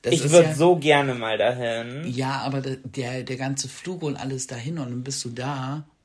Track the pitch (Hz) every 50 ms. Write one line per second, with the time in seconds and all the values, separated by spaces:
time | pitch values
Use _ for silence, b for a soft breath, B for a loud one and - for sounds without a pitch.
0 | - 117 170 156 139 147 160 175 165 156 - 135 165 175 180 165 139 156 147 143
1 | 139 135 127 120 113 110 110 104 101 117 127 123 123 117 113 117 117 120 127 143
2 | 165 - 123 127 131 131 139 135 113 135 135 139 131 139 131 131 - 117 - 143
3 | 123 120 127 127 117 104 131 127 131 135 139 135 - 135 - - - 180 185 170
4 | 165 147 139 - - 135 135 131 127 - 123 117 117 147 170 160 135 120 120 123
5 | 127 135 135 - - 123 120 120 123 139 147 135 131 131 143 156 151 _ _ _